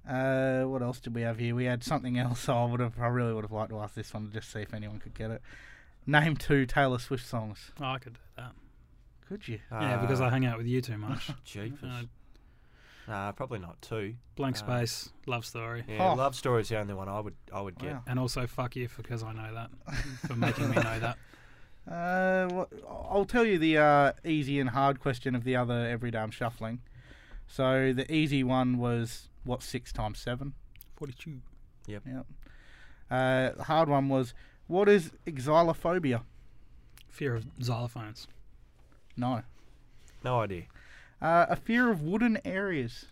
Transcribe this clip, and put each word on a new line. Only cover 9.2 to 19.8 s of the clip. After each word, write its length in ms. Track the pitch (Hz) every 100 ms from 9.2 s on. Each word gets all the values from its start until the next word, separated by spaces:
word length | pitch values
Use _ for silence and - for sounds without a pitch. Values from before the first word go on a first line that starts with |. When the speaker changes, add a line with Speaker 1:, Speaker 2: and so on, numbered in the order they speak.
| -
Speaker 1:
Could 200 | 208 -
you? 120 | 107 -
Speaker 2:
Yeah, 260 | 113 107 117
because 180 | 123 127
Speaker 3:
Uh, 40 |
Speaker 2:
I 40 | 127
hang 140 | 131
out 120 | 131 113
with 100 | 117
you 140 | 127
too 160 | 123 107
much. 340 | 107 139 - 143
Speaker 3:
<laughs> 60 |
Jeepers. 380 | - 101 110 143
Speaker 2:
Uh, 200 | 131 123 120 - - - - - - - - - -
Speaker 3:
Nah, 240 | 104 101
probably 260 | 98 127 113
not 240 | 85 -
two. 320 | - 110 101 120 -
Speaker 2:
Blank 200 | - 135 123
Speaker 3:
Uh, 20 |
Speaker 2:
Space, 500 | 107 123 117 - - -
Love 180 | - 120
Story. 400 | - 120 113 117 117
Speaker 3:
yeah, 240 | 110 139
Speaker 1:
Oh. 20 |
Speaker 3:
Love 220 | 135 139
Story 260 | 127 131 120
is 80 | 104
the 80 | 110
only 160 | 101
one 160 | 95 95
I 100 | 101
would, 140 | 104 - -
I 80 | 98
would 160 | 98 87
get. 140 | 147
Speaker 1:
Wow. 100 | 139
Speaker 2:
And 140 | 120 127
also 260 | 127 143
fuck 300 | 120 - 123
you 120 | 127 120
for 140 | -
'cause 220 | 117 120
I 100 | 113
know 180 | 110 110
that, 200 | 113 117 -